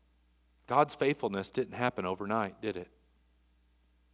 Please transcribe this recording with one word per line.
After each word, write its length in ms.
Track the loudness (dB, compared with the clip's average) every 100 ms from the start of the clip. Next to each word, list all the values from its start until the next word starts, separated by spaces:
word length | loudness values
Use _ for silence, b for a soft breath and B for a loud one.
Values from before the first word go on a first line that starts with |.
| _ _ _ _ _ _ 2
God's 300 | 4 4 2
faithfulness 560 | 0 2 0 -2 -2
didn't 220 | -2 -2
happen 300 | 0 -2 0
overnight, 560 | -2 -2 -2 0 -2 -4
did 160 | -6 -6
it? 120 | -8 _ _ _ _ _ _ _ _ _ _ _ _